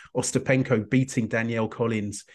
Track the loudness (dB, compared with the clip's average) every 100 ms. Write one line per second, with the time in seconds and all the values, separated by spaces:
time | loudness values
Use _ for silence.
0 | -10 -4 -2 0 2 2 4 2 2 2
1 | 2 0 0 0 -2 -2 -2 -2 -2 -2
2 | -4 -8 -14